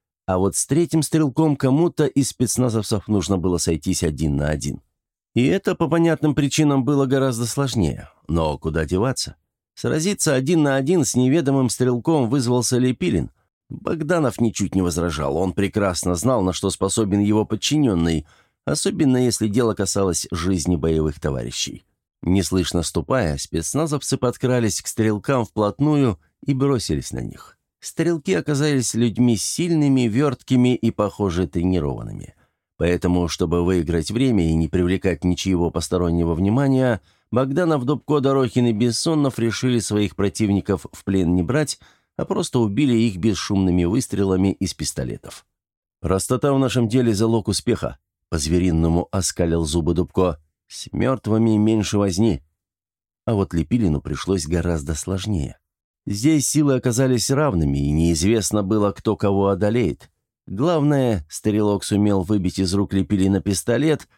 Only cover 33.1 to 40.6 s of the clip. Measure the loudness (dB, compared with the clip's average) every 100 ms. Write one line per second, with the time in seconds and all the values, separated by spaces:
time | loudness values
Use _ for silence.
33.1 | 0 0 -2 0 0 2 2 2 -2 -2
34.1 | -2 0 2 2 2 2 0 0 0 -2
35.1 | 0 0 0 0 0 0 -2 -2 -2 0
36.1 | 0 0 0 0 2 2 2 0 -2 -6
37.1 | _ _ -2 -2 0 0 0 0 -2 0
38.1 | 0 2 2 2 2 2 2 0 0 0
39.1 | 0 0 0 -2 -2 0 0 0 0 0
40.1 | 0 -2 0 0 2